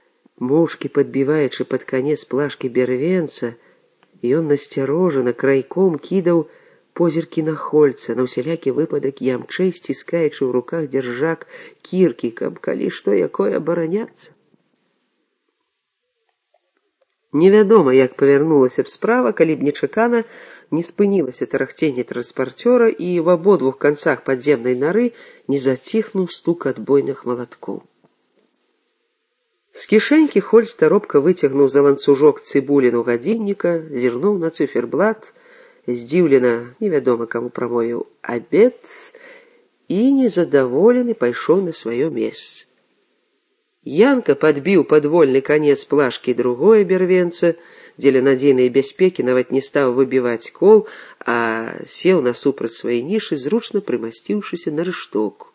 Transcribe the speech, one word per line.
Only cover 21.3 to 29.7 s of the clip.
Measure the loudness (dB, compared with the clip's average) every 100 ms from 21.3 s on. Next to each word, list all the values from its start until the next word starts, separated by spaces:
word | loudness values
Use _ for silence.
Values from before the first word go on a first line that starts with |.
| -4 -4
тарахценне | -4 -4 -2 -2 -2
транспарцёра | -6 -8 -8 -6 -8 -2 2 4 2
і | 0 -2
ў | 0 2
абодвух | 2 4 2 2 0
канцах | 0 0 -2 -2
падземнай | -2 -2 0 0 0 -2
нары | 0 0 -2 -4 -20 -14 -6
не | -2
заціхнуў | -2 -4 -4 -4 -4 -4 -6
стук | -4 -4 -4 -4
адбойных | -6 0 0 0 -6 -6
малаткоў. | -8 -10 -14 -14 -14 -16 _ _ _ _ _ _ _ _ _ _ _ _ _ _ _ _ _ _